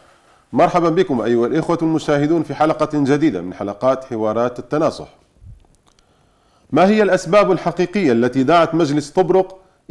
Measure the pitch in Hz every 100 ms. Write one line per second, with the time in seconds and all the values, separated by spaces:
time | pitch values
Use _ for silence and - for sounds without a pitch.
0 | _ _ _ _ _ 117 170 175 170 160
1 | 185 127 110 120 117 151 156 170 165 160
2 | - 147 147 165 147 143 156 156 151 147
3 | 139 160 156 95 90 90 101 101 127 131
4 | - 113 110 107 123 123 120 147 151 -
5 | 76 _ _ _ - - _ _ _ _
6 | _ _ _ _ _ _ - 139 190 214
7 | 202 180 156 202 196 170 175 160 175 208
8 | 160 117 123 135 131 170 160 160 160 147
9 | 143 - 180 185 190 - _ _ -